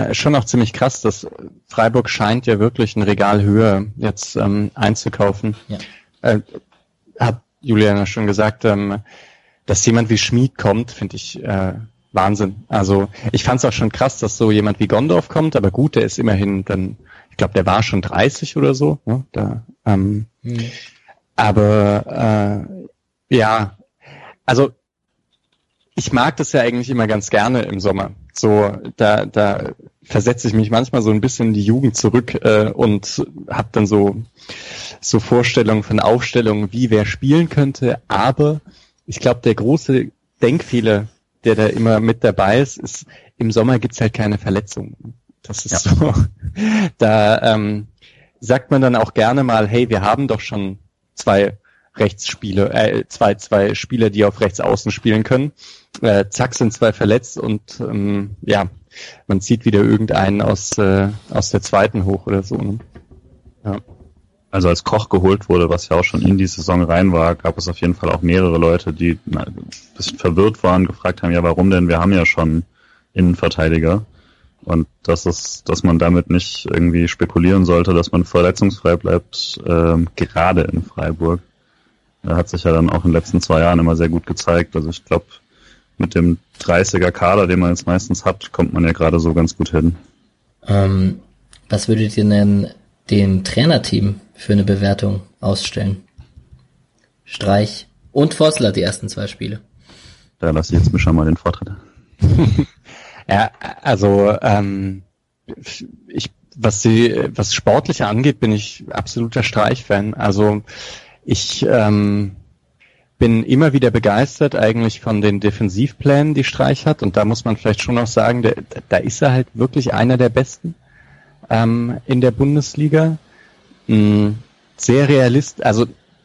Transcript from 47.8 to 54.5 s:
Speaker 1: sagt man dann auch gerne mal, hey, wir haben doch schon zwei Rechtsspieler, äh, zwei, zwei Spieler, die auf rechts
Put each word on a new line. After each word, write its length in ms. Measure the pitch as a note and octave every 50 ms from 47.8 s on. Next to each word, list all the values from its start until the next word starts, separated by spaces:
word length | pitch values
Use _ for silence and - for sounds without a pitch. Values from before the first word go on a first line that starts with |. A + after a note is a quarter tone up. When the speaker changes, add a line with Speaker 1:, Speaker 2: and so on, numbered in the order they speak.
| G#2+ - _ _ _ _ _ _ _ _ _ _
Speaker 1:
sagt 320 | B2 G#2+ B2+ C3 - -
man 100 | D3 C3+
dann 140 | C3 B2+ B2
auch 180 | A2+ C#3 - -
gerne 300 | B2 G#2+ A2+ C3 C#3+ C3
mal, 240 | B2 A#2 A2 G#2+
hey, 220 | G2+ A2+ A#2+ B2 A2
wir 120 | A2+ F#2+
haben 280 | G2 G#2 A2+ C3+ C#3 B2
doch 100 | A2 G#2+
schon 400 | - - A#2 G#2 G2 F#2+ F#2+ - _ _ _ _ _ _ _
zwei 440 | - - A2+ G2+ G2 G2+ G2 G2+ - _ _ _ _ _ _ _
Rechtsspieler, 800 | - G#2+ G2+ - - - - - - - G#2 F#2 G2+ G2 G2+ -
äh, 300 | A2+ A2 G#2+ - A2+ - -
zwei, 260 | - - A#2 G#2 G2+
zwei 400 | G2+ - - A2 G2+ G2 G#2 G#2
Spieler, 340 | - - - B2+ A#2 A2+ G#2
die 140 | G2 G#2 G#2
auf 160 | G2+ G2+ -
rechts 220 | G#2+ F#2+